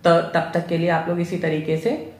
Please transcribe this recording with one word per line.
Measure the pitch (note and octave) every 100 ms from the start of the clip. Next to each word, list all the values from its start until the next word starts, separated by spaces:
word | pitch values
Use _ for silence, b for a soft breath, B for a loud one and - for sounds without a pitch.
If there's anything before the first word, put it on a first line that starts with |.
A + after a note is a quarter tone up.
तो | F3 E3+
तब | E3+ E3+ E3
तक | E3+ E3
के | E3
लिए | F3
आप | E3+ F3
लोग | F3
इसी | E3+ F3
तरीके | E3 D#3 D#3 D#3+
से, | A3+ D#4 -